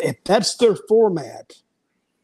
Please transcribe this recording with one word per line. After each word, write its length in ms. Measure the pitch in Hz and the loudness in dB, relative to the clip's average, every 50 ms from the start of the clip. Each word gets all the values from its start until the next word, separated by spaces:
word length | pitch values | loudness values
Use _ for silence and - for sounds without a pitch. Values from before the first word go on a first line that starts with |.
if 220 | - 147 135 - - | -6 -6 -6 -6 -2
that's 320 | - 185 233 202 - - | 0 0 0 0 -2 -2
their 200 | - 240 233 190 | 2 2 2 2
format, 840 | - - - 214 226 226 214 180 156 - 73 - - - - - - _ _ _ _ _ _ _ _ _ _ _ _ | 0 -2 0 2 2 4 2 0 -2 -6 -10 -14 -18 -20 -20 -20 -20 _ _ _ _ _ _ _ _ _ _ _ _